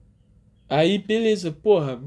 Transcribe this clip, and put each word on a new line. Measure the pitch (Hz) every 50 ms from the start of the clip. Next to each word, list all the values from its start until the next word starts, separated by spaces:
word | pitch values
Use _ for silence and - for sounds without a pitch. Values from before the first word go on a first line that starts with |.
| _ _ _ _ _ _ _ _ _ _ _ _ _ _
Aí, | 131 143 160 175 202 202
beleza. | 202 - 214 220 233 220 214 190 175 170
Porra, | 151 - - 214 208 180 151 135 131 120 131